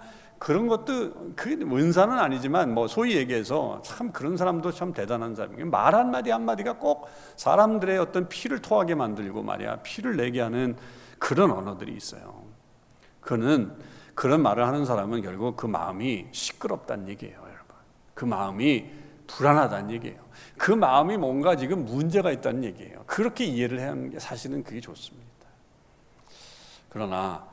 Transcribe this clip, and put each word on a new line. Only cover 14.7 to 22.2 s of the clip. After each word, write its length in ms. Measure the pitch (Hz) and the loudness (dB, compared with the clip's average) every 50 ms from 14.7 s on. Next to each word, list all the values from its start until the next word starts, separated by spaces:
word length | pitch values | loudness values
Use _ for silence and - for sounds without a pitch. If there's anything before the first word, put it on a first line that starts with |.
| 139 147 143 | 2 0 0
사람은 360 | 127 120 104 98 104 117 117 | 0 0 0 0 -2 -4 -4
결국 360 | 98 95 92 95 113 123 - | -4 -6 -6 -4 -4 -4 -4
그 80 | - - | -4 -4
마음이 600 | 113 98 78 82 95 95 95 113 131 117 95 - - | -4 -2 -2 -4 -4 -6 -4 -4 -4 -4 -4 -6 -10
시끄럽다는 760 | - - - - - - - 208 190 - - - 120 104 95 95 | -10 -8 -8 -8 -8 -6 -6 -6 -6 -6 -6 -8 -8 -8 -8 -10
얘기예요, 280 | 101 - - 95 95 | -12 -12 -14 -16 -16
여러분. 380 | 92 92 92 - - - _ - - - - _ _ _ - _ | -18 -20 -20 -20 -20 -20 _ -20 -20 -20 -20 _ _ _ -20 _
그 100 | - 123 | -6 -2
마음이 680 | 120 110 95 98 98 95 104 123 151 139 110 - - - - - - - - - | -2 -2 -2 -2 -4 -2 0 2 2 2 2 -2 -6 -14 -18 -20 -20 -20 -20 -18
불안하다는 640 | - - - 139 143 147 151 139 113 104 98 101 104 | -16 -4 2 4 6 6 6 4 2 0 -4 -4 -6
얘기예요. 300 | 113 117 113 117 - - - - - - - - - | -6 -8 -8 -10 -14 -16 -20 -20 -20 -20 -20 -20 -6
그 140 | - - 185 | -2 2 2
마음이 460 | 214 226 190 135 127 143 151 180 220 | 4 4 4 6 6 6 4 4 2
뭔가 400 | 202 156 131 131 139 147 180 175 | 0 0 0 0 2 4 4 4
지금 260 | 143 131 131 190 185 131 | 2 0 -2 -2 -2 -2
문제가 480 | 110 120 135 156 165 165 202 | -2 -2 0 0 2 2 4